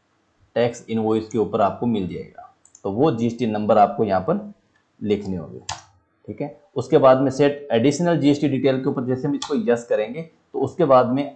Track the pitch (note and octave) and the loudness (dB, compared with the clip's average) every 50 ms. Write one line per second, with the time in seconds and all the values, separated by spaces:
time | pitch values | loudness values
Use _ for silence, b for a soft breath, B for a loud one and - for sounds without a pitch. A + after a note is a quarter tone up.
0 | _ _ _ _ _ _ _ _ _ _ _ A#2 A#2+ A#2 A#2 - - - A2+ A2+ | _ _ _ _ _ _ _ _ _ _ _ 0 0 0 -2 -6 -8 -6 -4 -2
1 | A2 A2 A2 A2 A2 - - A2+ G2+ F2+ - A2 G2+ F#2+ - - B2+ A#2+ A2+ G2+ | 0 0 0 0 -2 -2 -2 -2 -2 0 0 0 0 0 0 -2 -2 -2 -2 -2
2 | F#2 E2+ E2+ D2+ - - - - - - _ _ _ _ _ _ - G2+ G2 A2+ | -2 -4 -8 -10 -12 -14 -18 -20 -20 -20 _ _ _ _ _ _ -8 -6 0 0
3 | D3 D#3+ B2+ A2+ A#2 A#2 A#2 - B2 A2 G#2+ G#2 G#2 G#2 A2 G#2+ G2+ G2+ - - | 2 2 2 0 -2 -2 -2 -2 -2 -2 -2 -2 0 2 4 6 4 4 2 0
4 | A2+ G2+ F#2+ F#2 F#2 - E3+ G3+ - - - _ _ _ _ _ _ _ _ _ | -2 0 0 0 0 -2 -4 -4 -6 -10 -16 _ _ _ _ _ _ _ _ _
5 | A#2 G#2 G#2 G2+ G#2 F#2+ F#2 E2+ D2+ C2 A#1+ B1 - - - - - _ _ _ | -4 -2 -2 -2 -2 -6 -8 -8 -8 -12 -14 -14 -12 -12 -12 -12 -14 _ _ _
6 | _ _ _ _ _ - G#2 - C#3+ D3 - - _ _ _ C3 A#2 - D#3+ D3 | _ _ _ _ _ -14 -10 -10 -10 -10 -10 -14 _ _ _ -8 0 2 4 6
7 | C3 C3 C3 C3 C#3 C3+ - - D3 C#3+ C#3+ - - - A2+ A2+ A#2 D3 D3 - | 8 6 6 6 4 0 0 2 2 2 0 -2 -4 -2 0 2 2 2 2 2
8 | F3 E3+ E3+ D3 C3+ C#3+ C#3 C#3+ D#3 C#3+ C3+ B2+ C3 C3+ C3 C3 C3 C#3+ C3 C3+ | 0 0 2 2 2 2 2 2 0 0 0 0 0 0 0 0 -2 -4 -4 -4
9 | A#2+ B2+ B2+ B2+ C#3+ C#3+ C#3+ C3+ - - D3 A#2+ G#2 A2+ A#2+ A#2 - - A#2 G#2+ | -4 -4 -4 -4 -2 -4 -4 -6 -6 -4 -4 -2 0 0 -2 -2 -2 -2 -2 -2
10 | G#2+ A2+ B2+ D#3+ E3 - _ _ _ _ - - - A2+ - - E3 C#3 C3 B2+ | -2 -4 -8 -12 -14 -14 _ _ _ _ -6 -4 -4 -4 -2 0 2 4 6 4
11 | A#2+ A#2 B2+ C#3 C#3+ - - | 4 4 0 -2 -4 -4 -2